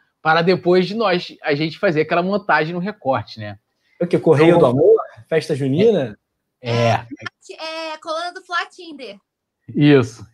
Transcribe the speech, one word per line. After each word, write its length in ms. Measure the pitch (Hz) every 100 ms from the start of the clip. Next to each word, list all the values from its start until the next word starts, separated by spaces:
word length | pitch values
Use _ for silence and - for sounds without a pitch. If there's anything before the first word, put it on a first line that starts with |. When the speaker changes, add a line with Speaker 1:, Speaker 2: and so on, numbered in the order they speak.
| _ _
Speaker 1:
para 200 | 156 160
depois 460 | 170 180 170 185 175
de 80 | 220
nós, 420 | 208 175 - -
a 120 | 156 143
gente 220 | 160 -
fazer 240 | 202 151
aquela 220 | 156 170
montagem 500 | 180 202 202 156 160
no 60 | 180
recorte, 600 | 196 202 131 120 - 113
né? 200 | 104 101 _ _ _ -
Speaker 2:
O 60 | 175
quê? 100 | 180
Correio 380 | - 143 165 170
Speaker 1:
Então, 40 |
Speaker 2:
do 60 | 135
Amor? 320 | 127 185 226 - - -
Festa 280 | 160 - 139
Junina? 600 | 135 147 226 185 120 101 _ _ _ _
Speaker 1:
É. 280 | 120 117 117
Speaker 3:
É, 140 | 113 117 294 - - - - 320 320 320
é, 40 | 311
Coluna 320 | 330 311 349
do 80 | 359
Fla 240 | 370 349 370
Tinder. 520 | - 339 285 220 202 _ _ _ _ -
Speaker 1:
Isso. 520 | 117 147 139 113 - -